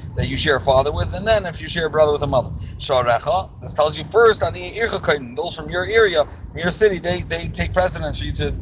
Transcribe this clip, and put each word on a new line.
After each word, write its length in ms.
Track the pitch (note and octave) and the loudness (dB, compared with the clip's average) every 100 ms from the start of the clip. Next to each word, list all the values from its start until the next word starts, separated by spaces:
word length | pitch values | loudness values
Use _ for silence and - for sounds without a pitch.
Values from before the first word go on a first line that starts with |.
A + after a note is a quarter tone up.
| - - | -8 -4
that 100 | B2 | -4
you 100 | C3+ | 0
share 200 | D3+ C3+ | 2 2
a 40 | |
father 320 | C#3 C3 C#3 | 4 4 4
with, 220 | E3+ E3+ | 0 -4
and 120 | F3 G#3 | -2 0
then 200 | G#3+ F3+ | 0 0
if 160 | D#3 | -8
you 60 | D#3+ | -6
share 180 | E3+ D#3+ | -2 0
a 40 | |
brother 220 | D#3 D3+ | 4 4
with 100 | D3 | 2
a 40 | C#3+ | 0
mother. 240 | D#3+ - | 0 0
Sharecha, 1000 | - - - - C3 A#2+ A#2 C#3 F3+ - - | -4 -10 -2 2 2 2 0 0 -2 -4 -10
this 100 | - | -6
tells 240 | - D3+ D3+ | 0 0 -2
you 80 | |
first, 380 | D#3 A3 A3+ G#3 | 0 6 6 6
Ani 300 | F3 D#3+ F3+ | 0 -4 -8
Ircha 280 | F3 A3+ G3 | -4 -2 0
Kodim, 340 | E3+ D3 A#2+ B2 | 0 0 -2 -6
those 180 | E3+ | -6
from 160 | E3 D3+ | -6 -6
your 160 | F3 F#3 | -4 2
area, 400 | A3+ G#3+ E3 C#3+ | 4 6 4 0
from 320 | - - D3 | -4 -12 -4
your 140 | F3 | -2
city, 260 | - G#3+ F3+ | 2 2 2
they, 240 | E3+ F3+ | -2 -4
they 260 | - E3 E3 | -4 -6 -4
take 240 | - E3 | -4 -2
precedence 460 | F#3 F#3 E3 D#3 C3+ | 0 0 0 -6 -6
for 60 | |
you 80 | D3+ | -6
to 220 | D3+ D3 C3+ | -4 -4 -4